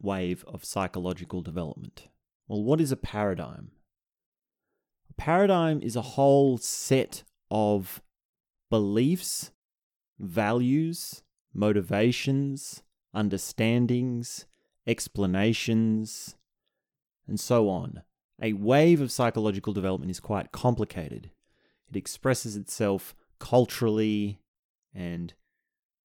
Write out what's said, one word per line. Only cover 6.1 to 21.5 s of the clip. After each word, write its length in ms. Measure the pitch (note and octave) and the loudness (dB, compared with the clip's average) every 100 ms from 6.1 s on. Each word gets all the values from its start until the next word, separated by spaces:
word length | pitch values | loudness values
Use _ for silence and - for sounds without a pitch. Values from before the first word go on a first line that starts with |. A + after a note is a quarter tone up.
| - C#3 C#3 C#3 B2 | 2 6 8 6 4
set 640 | - - - C3+ - - - _ - | -2 -4 2 2 0 -6 -18 _ -4
of 540 | G#2+ G#2 G#2 F#2+ - - _ _ _ _ _ - | 0 2 2 -2 -12 -20 _ _ _ _ _ -2
beliefs, 840 | A2+ G2+ G#2 C3+ F#3 - - - _ _ _ _ _ _ - | 0 2 2 2 2 -4 -8 -10 _ _ _ _ _ _ -12
values, 1040 | G2 F2 G#2+ A#2+ B2 D3 E3 E3+ - - _ _ _ | -6 -2 0 2 2 2 0 -4 -10 -14 _ _ _
motivations, 1300 | F#2+ G#2 G#2 F2+ G2+ A#2 B2 - C3+ C#3 C3+ - - _ _ _ | 0 2 2 2 2 2 2 0 0 0 -4 -10 -16 _ _ _
understandings, 1300 | G2+ G#2 F#2+ - - A2+ A#2+ A#2+ B2 B2+ A#2+ A#2+ - - _ _ _ - | -2 -2 -2 -4 0 2 4 2 2 0 -4 -8 -12 -16 _ _ _ -4
explanations, 1500 | A#2 - - G2 F#2 A2 A2 - A2+ A2+ A2 A2 - - - _ _ _ _ _ _ _ _ - | -4 -4 -2 0 2 2 2 0 2 2 0 -4 -12 -16 -20 _ _ _ _ _ _ _ _ -8
and 120 | G#2 | -6
so 300 | - A#2+ G#2 | 2 4 4
on. 340 | F#2 - E2 - _ _ - | 0 -6 -12 -18 _ _ -8
A 120 | A2+ | -4
wave 480 | G2+ G#2 C#3 E3 E3 | -2 4 6 8 6
of 120 | C3 | 4
psychological 600 | - A#2+ A2+ G#2+ F#2+ A2 | 0 0 0 0 -2 -4
development 380 | G2 F#2+ F#2 F#2 | -2 -2 -2 -4
is 100 | F2+ | -8
quite 320 | - G2+ - | -6 -6 -6
complicated. 760 | - B2+ A#2 G#2 - D#2 - - _ _ | -2 0 0 -2 -6 -10 -12 -16 _ _